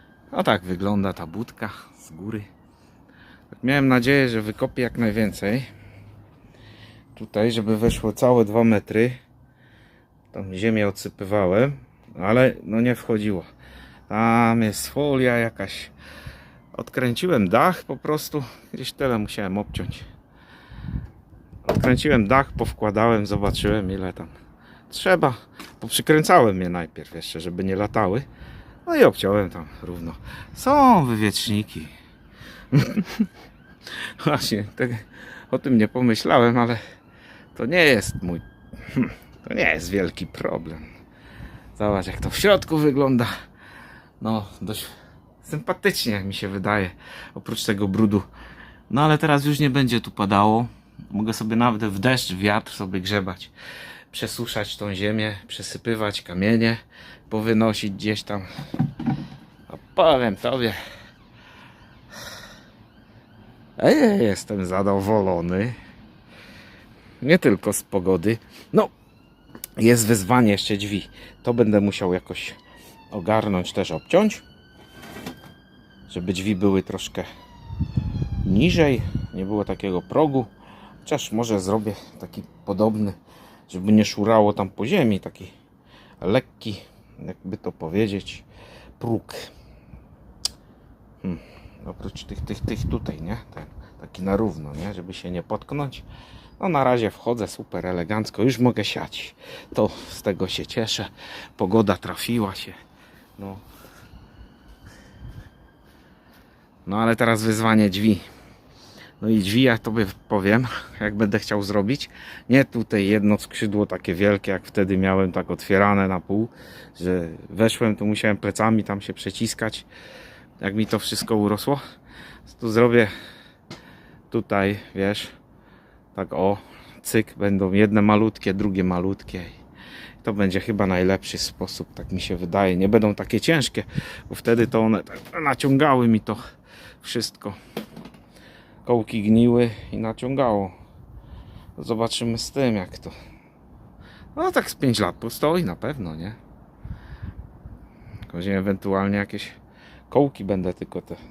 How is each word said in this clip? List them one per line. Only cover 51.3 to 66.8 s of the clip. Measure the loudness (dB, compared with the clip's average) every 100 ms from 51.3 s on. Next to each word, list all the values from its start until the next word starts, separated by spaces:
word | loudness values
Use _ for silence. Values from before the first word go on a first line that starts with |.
sobie | -2 -2 2
nawet | 2 2
w | -2 0
deszcz, | 2 2 0
w | -2
wiatr | 0 0 -2
sobie | -8 -6 -6
grzebać, | -2 -2 -2 -8 -16 -20 -18 -18 -18 -20 -18
przesuszać | -10 -8 -6 -6 -6 -6 -8
tą | -8 -4
ziemię, | -2 -2 -4 -6 -12
przesypywać | -14 -12 -8 -4 -2 -2 -4
kamienie, | -8 -2 2 4 2 0 -8 -20 -20 -20 -8
powynosić | -4 2 4 2 0 -6
gdzieś | -4 -4 -4
tam. | -6 -8 -10 -14 -8 -4 -4 -4 -6 -6 -8 -18 -20 -20 -20
No, | -20 -6 2
powiem | 4 4 2 -2
tobie, | -2 -2 -2 -4 -10 -18 -20 -20 -20 -20 -20 -20 -20 -20 -20 -20 -20 -20 -18 -18 -20 -20 -20 -20 -20 -20 -20 -20 -20 -20 -20 -20 -18 0
ej, | 4 6 4 4
jestem | 2 0 -4 -4 -2
zadowolony. | 0 2 2 2 2 2 0 0 -2 -2 -6 -16 -20 -20 -20 -20 -20 -20 -20 -20 -20